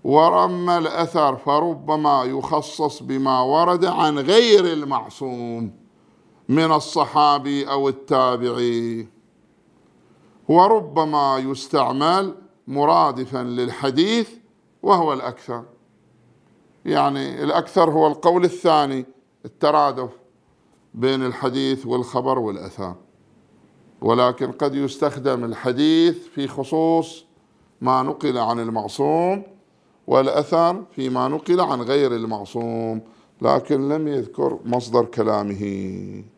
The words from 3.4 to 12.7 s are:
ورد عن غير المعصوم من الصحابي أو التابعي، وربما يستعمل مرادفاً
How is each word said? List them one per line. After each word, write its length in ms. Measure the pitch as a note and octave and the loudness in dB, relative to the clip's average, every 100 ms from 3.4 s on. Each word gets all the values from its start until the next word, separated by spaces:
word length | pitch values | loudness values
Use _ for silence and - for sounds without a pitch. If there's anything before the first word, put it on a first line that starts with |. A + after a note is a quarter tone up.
ورد 440 | B2+ D3+ E3+ F3+ F#3 | 2 2 2 2 0
عن 340 | E3 D#3+ D3 | 2 0 0
غير 460 | C3+ G#3+ A#3+ G3+ F3+ | 4 4 6 4 4
المعصوم 1040 | D#3 C#3+ C3 - - C3+ B2 A#2+ A#2 A2+ - _ _ _ _ _ _ - | -2 -4 -4 -6 -12 -10 -8 -8 -8 -8 -12 _ _ _ _ _ _ -2
من 220 | C#3+ D#3+ | 0 2
الصحابي 960 | D#3 - E3 C#3 D3+ D3 C#3+ C3+ C#3+ C3+ | 0 0 -2 0 4 4 4 0 -4 -2
أو 200 | C#3 C#3 | 0 0
التابعي، 1160 | C3+ - C3+ B2+ B2 B2 A#2+ A#2+ A#2 A#2 A2+ A2+ _ _ _ _ _ _ _ _ _ _ _ _ _ - | -2 0 2 4 2 -2 -2 -2 -2 -4 -8 -10 _ _ _ _ _ _ _ _ _ _ _ _ _ 2
وربما 880 | D#3+ G3 A3 D#3+ D3 D#3 D3+ C#3 C3 | 6 6 4 2 -2 0 0 0 0
يستعمل 1000 | C3 C3 - D3+ B2 C3 D3+ F#3+ F#3+ - - _ | -2 -8 -2 0 0 2 2 2 0 -8 -20 _
مرادفاً 760 | - | -8